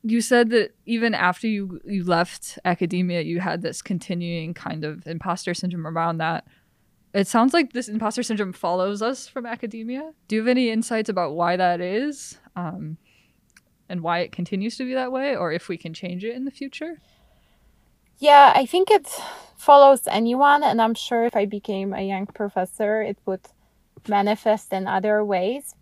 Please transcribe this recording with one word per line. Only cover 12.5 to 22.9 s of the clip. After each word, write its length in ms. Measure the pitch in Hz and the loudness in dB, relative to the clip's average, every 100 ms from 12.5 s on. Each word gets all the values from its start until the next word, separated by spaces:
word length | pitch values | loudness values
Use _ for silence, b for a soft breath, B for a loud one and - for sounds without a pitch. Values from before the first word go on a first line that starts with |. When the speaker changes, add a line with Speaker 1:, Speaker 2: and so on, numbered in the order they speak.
Speaker 1:
um, 440 | 185 170 175 151 160 _ _ _ _ _ _ _ _ _ | -10 -8 -8 -12 -14 _ _ _ _ _ _ _ _ _
and 140 | 180 | -8
why 180 | 165 170 | -4 -4
it 120 | - | -4
continues 440 | - 175 190 214 - | -6 -6 -4 -6 -6
to 60 | |
be 100 | 254 | -6
that 180 | 262 254 | -4 -4
way, 240 | 262 277 247 | -4 -4 -2
or 160 | 170 | -4
if 160 | 170 - | -4 -6
we 80 | 165 | -10
can 160 | 165 | -10
change 320 | - 185 180 | -12 -10 -8
it 100 | 214 | -8
in 100 | 247 | -8
the 60 | 269 | -10
future? 500 | - 277 - 311 320 _ _ _ _ _ _ _ _ _ _ _ _ | -10 -14 -10 -12 -12 _ _ _ _ _ _ _ _ _ _ _ _
Speaker 2:
Yeah, 340 | 294 285 277 | 8 10 10
I 120 | - 262 | 8 2
think 240 | 359 381 | 0 4
it 180 | 415 277 - B B B - | 2 2 -14 B B B -2
follows 520 | - 285 277 269 - | 8 10 10 8 2
anyone, 520 | 208 233 247 285 285 | -2 0 4 4 6
and 180 | 285 226 | 4 2
I'm 140 | 226 | 2
sure 300 | 226 - 233 | 0 -2 0
if 120 | 233 220 | 0 0
I 100 | 202 | -2
became 460 | 208 - 196 196 | -4 -6 -6 -4
a 80 | 190 | -6
young 260 | 196 196 202 | -4 -6 -6
professor, 760 | - 202 190 185 - 208 | -6 -4 -4 -6 -2 -2